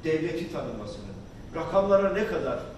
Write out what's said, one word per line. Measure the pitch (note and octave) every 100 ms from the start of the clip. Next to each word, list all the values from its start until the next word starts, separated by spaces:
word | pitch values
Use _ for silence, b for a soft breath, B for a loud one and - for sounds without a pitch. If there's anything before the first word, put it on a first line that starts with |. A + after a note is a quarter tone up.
devleti | D#3+ D#3 E3 E3 E3+
tanımasını, | D#3+ B2 A2 G#2+ - - - - - - D#3+
rakamlara | E3 F#3+ G3 G3 G3
ne | F#3 G#3+
kadar | E3+ - A#2+ -